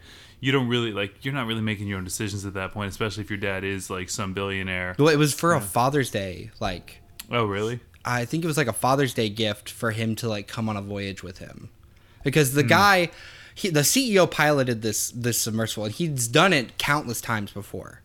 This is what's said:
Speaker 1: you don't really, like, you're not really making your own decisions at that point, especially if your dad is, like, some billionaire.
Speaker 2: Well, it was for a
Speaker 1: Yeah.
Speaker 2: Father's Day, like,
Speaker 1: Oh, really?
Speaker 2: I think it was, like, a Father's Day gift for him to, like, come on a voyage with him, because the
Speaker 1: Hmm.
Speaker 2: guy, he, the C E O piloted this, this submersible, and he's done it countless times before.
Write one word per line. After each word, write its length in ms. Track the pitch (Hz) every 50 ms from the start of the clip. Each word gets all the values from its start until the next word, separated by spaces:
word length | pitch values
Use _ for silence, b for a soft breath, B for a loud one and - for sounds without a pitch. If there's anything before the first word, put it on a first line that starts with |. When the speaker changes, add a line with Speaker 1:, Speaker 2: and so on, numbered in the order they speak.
| B B B B B B B B
Speaker 1:
you 140 | 123 135
don't 160 | 131 139 123 117
really, 240 | 123 120 117 113
like, 320 | 98 101 101 98 - - -
you're 100 | 135 139
not 120 | 139 117
really 160 | 113 113 110
making 260 | 110 110 107 98 104 101
your 80 | 101 92
own 60 | 90
decisions 400 | 90 - - 110 98 101 98 98
at 80 | 98 92
that 160 | 98 95 92
point, 180 | - 107 101 98
especially 340 | - - 117 107 92 107 101
if 60 | -
your 80 | 104 101
dad 260 | 101 98 95 95 95
is, 240 | 98 98 95 92 -
like, 200 | 95 92 92 -
some 240 | - - 101 95 92
billionaire. 600 | 98 98 98 95 95 95 95 92 92 90 90 90 -
Speaker 2:
Well, 100 | 143 165
it 80 | 151
was 160 | 143 151 139 -
for 200 | - 165 170 170
a 40 | 139
Speaker 1:
Yeah. 60 | 104
Speaker 2:
Father's 460 | 98 - 127 123 135 143 143 123 -
Day, 400 | - 104 98 95 90 92 110 110 - -
like, 400 | 107 98 90 85 - - - - - - - - - -
Speaker 1:
Oh, 160 | 113 120 113
really? 340 | 101 98 101 107 113 123 120 - - - - -
Speaker 2:
I 220 | 123 123 120 120
think 180 | - 156 160 170
it 20 |
was, 120 | 165 139 165
like, 100 | 139 113
a 40 | 107
Father's 400 | - - 127 135 143 139 123 -
Day 160 | 123 113 107
gift 400 | 104 117 110 104 104 - - -
for 200 | - - 120 113
him 220 | 107 113 113 113 110
to, 120 | - 123 113
like, 180 | 107 104 101
come 220 | - - 120 110 110
on 80 | 107
a 60 | 101
voyage 400 | 98 101 101 101 101 98 95 -
with 160 | 95 90 95 -
him, 320 | - - - - - - - - - b b b b b b b
because 300 | b 143 131 160 143 127
the 100 | 139 143
Speaker 1:
Hmm. 60 | 135 117
Speaker 2:
guy, 420 | 165 180 202 202 196 185 170 - B B B B B B B B B
he, 160 | B - 190
the 120 | 156 147
C 300 | 139 - - 262 269 233
E 60 | 202 185
O 80 | 170
piloted 560 | - - - 151 151 147 139 131 127 120 107
this, 280 | 110 110 104 - - -
this 280 | - 123 117 120 110 -
submersible, 460 | - 117 107 113 113 107 - 110 104
and 80 | 107 107
he's 340 | - 170 156 143 127 117 117
done 240 | 120 151 180 196
it 240 | 175 139 113 - -
countless 460 | - - 143 147 151 - 120 113 -
times 280 | - - 113 107 101 -
before. 500 | - 101 98 - - 95 104 110 - - -